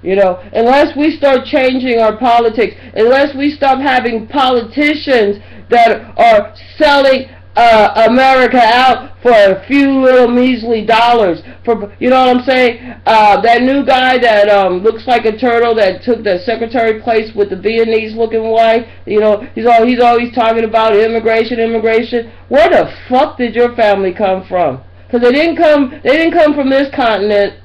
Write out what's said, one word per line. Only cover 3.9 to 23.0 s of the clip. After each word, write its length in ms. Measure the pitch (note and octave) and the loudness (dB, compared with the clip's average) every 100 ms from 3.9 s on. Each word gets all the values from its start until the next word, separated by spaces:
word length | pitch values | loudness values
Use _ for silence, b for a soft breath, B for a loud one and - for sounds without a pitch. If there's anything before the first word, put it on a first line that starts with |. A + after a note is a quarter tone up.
| B3+ A#3 A3+ A3 | -2 -2 -6 -6
politicians 1160 | D4 B3+ B3 A#3 C#4 D4 D4+ - B3 G3+ G#3 B B - | -2 0 -2 -4 -4 -2 -2 -2 0 0 -4 B B -2
that 460 | A#3+ G4+ - - | 2 2 0 -6
are 400 | - F5 - - - - - | 0 4 4 0 -16 -20 -2
selling, 500 | D4+ C#4+ C4+ C4 - B - | 0 2 2 0 -4 B -6
uh, 540 | - A#3 A3 G#3 - A3 | 2 4 4 2 2 2
America 480 | B3 C4 C4 B3 B3 | 2 2 2 2 2
out 540 | A3+ B3 C4 A#3 - - | 2 2 2 0 -6 -4
for 100 | A#3+ | 2
a 300 | A3 G3+ F#3 - | 4 4 0 -2
few 340 | C#4 C#4 C4+ | 0 2 2
little 280 | C4 B3+ A#3+ | 2 2 2
measly 560 | A#3+ B3+ A#3+ A3+ A3+ | 2 0 -2 -4 -4
dollars. 560 | G#3+ A3+ A#3+ A#3+ G3 E3 B B | 0 0 2 2 0 -4 B B
For, 280 | - A3 G3+ - | -4 -4 -6 -6
you 100 | B3 | 0
know 160 | C4 | 2
what 120 | B3+ B3 | 2 0
I'm 60 | |
saying? 340 | B3+ C4 B3 A#3+ B B | 0 0 0 -2 B B
Uh, 360 | - A3 G#3 G3+ | 0 4 4 2
that 200 | A3+ A#3+ | 2 2
new 240 | B3+ C#4 | 2 0
guy 320 | C4+ B3+ B3+ B3+ | 0 0 2 2
that, 280 | A#3 G#3 G#3 | 2 2 2
um, 300 | G3+ F#3+ F3+ | 2 2 0
looks 280 | G#3+ A3+ | -2 -2
like 200 | - A#3+ | -2 0
a 120 | A3+ G#3+ | 0 -2
turtle 380 | B3+ A#3 A#3 | -2 0 0
that 260 | A3 G3 F#3 | 2 0 -2
took 220 | - A3+ | -4 -4
the 160 | G#3 F3+ | -2 -4
secretary 560 | A#3+ A3+ A3+ B3 A3+ A3 | -4 -6 -4 -2 -2 -2
place 340 | - A3+ A3 | -2 -2 -4
with 140 | G3+ G3 | -4 -4
the 80 | F#3 | -4
Vietnamese 580 | G3+ A3+ A3+ A3 A3 | -4 -2 0 -2 -4
looking 340 | A3 A3+ A3+ A3+ | -6 -4 -4 -2
wife, 380 | A3+ A3+ A3+ A#3 B | 0 2 0 -4 B
you 140 | - G#3 | -4 0
know, 260 | G#3+ G#3 B3 | 0 -2 -6
he's 120 | - | -4
al-, 200 | A3+ A#3 | 2 2
he's 140 | A#3 A#3+ | 2 2
always 340 | A#3+ A#3+ A#3+ | 2 2 -2
talking 300 | B3+ A3+ A3+ | -2 -2 -2
about 320 | A3 A3 A3+ | -2 0 2
immigration, 640 | G#3 A3 A3+ A3 A3+ A#3 A#3 | 2 0 -2 -2 -2 -2 -4
immigration. 720 | A3+ A3+ A3 A3+ A#3+ A#3+ A#3 B B | -2 -2 -2 -2 -2 -6 -8 B B
Where 220 | C4 F4 | 0 2
the 200 | C#4+ D#3 - | 2 -2 -8